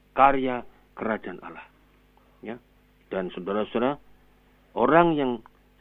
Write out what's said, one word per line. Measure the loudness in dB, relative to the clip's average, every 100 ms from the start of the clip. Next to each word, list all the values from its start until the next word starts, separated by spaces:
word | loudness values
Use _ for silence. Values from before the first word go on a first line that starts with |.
| _
karya | 4 4 4 -2 -4 -8 -20 _ -8
kerajaan | -4 -4 -6 -14
Allah. | -14 -16 -20 _ _ _ _ _ _ -16
Ya. | -12 -14 _ _ _ _ -8
Dan | -6 -6
saudara-saudara, | -8 -4 -2 -2 0 0 -2 -10 -20 _ _ _ _ _ 0
orang | 4 6 6 2
yang | 0 -2 -8 _ _ _